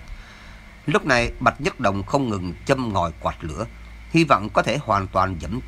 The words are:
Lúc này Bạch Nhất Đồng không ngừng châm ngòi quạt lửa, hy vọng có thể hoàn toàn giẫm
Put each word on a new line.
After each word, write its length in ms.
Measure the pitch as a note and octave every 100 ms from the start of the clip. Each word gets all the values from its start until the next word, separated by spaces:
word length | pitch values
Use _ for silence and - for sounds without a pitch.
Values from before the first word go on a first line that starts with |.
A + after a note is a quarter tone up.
| - - - - - - - - -
Lúc 200 | D#3+ D#3
này 260 | B2 A#2 -
Bạch 220 | B2 -
Nhất 180 | C#3 -
Đồng 240 | A2 G2
không 260 | F#2+ C#3+ C3
ngừng 240 | G2+ F2+ E2 -
châm 280 | C3+ A#2+
ngòi 180 | F#2+ E2+ E2
quạt 240 | E2 -
lửa, 220 | E2 D2 A2+ - - - -
hy 120 | E3
vọng 260 | D#3+ A2+ G#2
có 120 | -
thể 160 | - B2
hoàn 260 | C3 G2 G2
toàn 300 | F#2+ F#2+ F2
giẫm 180 | D2+ A#2